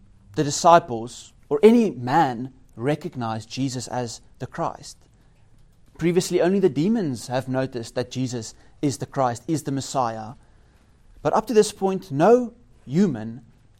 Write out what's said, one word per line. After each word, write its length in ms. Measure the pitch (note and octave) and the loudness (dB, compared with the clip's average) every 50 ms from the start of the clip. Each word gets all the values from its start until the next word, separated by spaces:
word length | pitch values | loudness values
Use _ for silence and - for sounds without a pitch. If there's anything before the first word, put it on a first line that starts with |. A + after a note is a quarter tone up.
| - - - - - - - | -20 -20 -20 -20 -20 -10 -4
the 80 | D#3 | -2
disciples 880 | D#3+ D3 C#3+ - - F3 E3+ E3+ E3+ - A#2 A2+ A2+ A#2+ - - - - _ _ - - | -2 -2 -2 2 6 6 6 6 6 2 -8 -8 -8 -10 -14 -18 -20 -20 _ _ -6 -4
or 120 | C#3+ D3 | 0 6
any 280 | - A3 A#3 A#3+ A3+ F#3 | 8 8 8 8 4 2
man 640 | C3 B2+ A#2+ B2 C#3 E3+ D#3+ C3+ A#2+ A#2 B2+ C3 - - - - - | -2 -4 -4 0 2 2 2 2 0 -4 -8 -10 -12 -18 -20 -20 -12
recognize 720 | A2 A2+ C#3 D3+ D#3 - F3 - C3 A#2+ A2+ A2+ A2+ G#2+ | -6 -2 -2 -2 -2 -4 -10 -8 -6 -6 -6 -6 -8 -10
Jesus 400 | - - B2+ C3+ C#3 B2 C3 A#2 | -10 -6 -6 -4 -4 -4 -8 -10
as 340 | - - B2+ B2 A#2 - - - - - - | -8 -6 -6 -6 -8 -10 -14 -18 -20 -16 -14
the 60 | C3 - | -14 -12
Christ. 500 | - - E3 A#2+ - - - - - _ _ _ _ _ - - _ _ - _ - - - _ _ _ - - - - | -8 -6 -6 -6 -6 -10 -18 -20 -20 _ _ _ _ _ -20 -20 _ _ -20 _ -20 -20 -20 _ _ _ -20 -20 -10 -2
Previously, 420 | D#3+ F3 E3+ F#3 E3+ - E3+ - | 0 2 2 2 0 0 0 2
only 180 | D#3 F3 G3 G3+ | 2 2 2 2
the 100 | G3 E3+ | 2 2
demons 600 | B2 C#3 D#3 G#3 A3+ A#3+ F#3 D3 B2+ G#2 - - | 2 2 0 0 0 0 -2 -4 -6 -8 -8 -6
have 200 | B2 C3 B2+ B2+ | -6 -6 -4 -2
noticed 460 | B2+ C3 C3 C3 - A#2+ A2+ - - | -4 -4 -4 -4 -6 -10 -10 -8 -6
that 160 | B2+ B2 - | -6 -6 -6
Jesus 440 | - B2+ B2+ A#2 B2 A#2+ A2 - - - - - - - | -4 -6 -4 -4 -6 -8 -10 -10 -16 -20 -20 -20 -10 -4
is 160 | - C#3+ B2 - | -2 -2 -2 -4
the 80 | C3+ | -8
Christ, 380 | - - C#3+ C3 B2 A#2 A#2 - | -8 -2 0 0 0 0 -4 -6
is 160 | - D#3+ C#3+ | -4 -4 -4
the 100 | - D3+ | -4 -4
Messiah. 640 | C#3 C#3 B2 - - C#3 B2 A#2 A2+ A2 A2 G#2+ - - - _ - - _ _ _ _ _ _ _ _ _ - - - | -6 -6 -6 -4 -2 -2 -2 -2 -2 -6 -12 -14 -16 -20 -20 _ -20 -20 _ _ _ _ _ _ _ _ _ -20 -12 -4
But 100 | - D3 | -2 0
up 140 | - - - | 0 0 0
to 80 | - A#3+ | 2 4
this 180 | G#3+ G#3 G#3 | 4 4 4
point, 380 | - - F#3+ F#3+ F#3+ F#3 - - | 0 -4 -2 -2 -2 -2 -6 -4
no 420 | C#3 C#3 E3 G#3 A#3+ B3+ B3 A3 - - - _ - - - | 0 2 6 6 6 6 4 0 -10 -18 -20 _ -20 -20 -10
human 580 | - B2+ E3+ G#3 F#3 C3 G#2+ A2 A2+ A2+ C3 - - - _ _ _ _ | -2 2 2 2 2 0 -4 -8 -10 -12 -14 -18 -20 -20 _ _ _ _